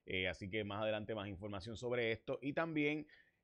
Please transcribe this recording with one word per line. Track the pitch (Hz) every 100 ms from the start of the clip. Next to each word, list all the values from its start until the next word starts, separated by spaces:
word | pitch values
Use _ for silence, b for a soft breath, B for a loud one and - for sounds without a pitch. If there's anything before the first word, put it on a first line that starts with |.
| -
Eh, | 95 92
así | 90 101
que | 107
más | 101 101
adelante | 110 107 107
más | 110 101
información | 92 104 101 95 110
sobre | 123 123 117
esto. | 110 - 131
Y | 135
también, | 139 165 151 147 151 147 B B B